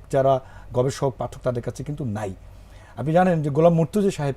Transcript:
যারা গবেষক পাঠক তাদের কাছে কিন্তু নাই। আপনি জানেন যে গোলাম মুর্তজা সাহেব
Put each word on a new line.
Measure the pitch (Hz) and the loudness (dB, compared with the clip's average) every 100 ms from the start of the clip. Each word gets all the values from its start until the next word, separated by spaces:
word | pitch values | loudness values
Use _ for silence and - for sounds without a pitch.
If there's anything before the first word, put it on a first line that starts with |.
| - | -2
যারা | 139 131 135 - - - | 2 4 2 0 -18 -8
গবেষক | 120 131 - 120 - | -2 0 0 -4 -4
পাঠক | 120 - | -10 -6
তাদের | 135 120 | -4 -4
কাছে | 117 - | -6 -8
কিন্তু | 135 147 | -10 -6
নাই। | 135 104 107 92 - - - - - - | -6 -4 -6 -10 -16 -20 -20 -20 -18 -8
আপনি | 131 | 0
জানেন | 165 185 165 | 2 4 2
যে | 147 | 0
গোলাম | 139 165 | 4 4
মুর্তজা | 165 165 214 196 | 4 2 0 0
সাহেব | 175 143 | 0 -4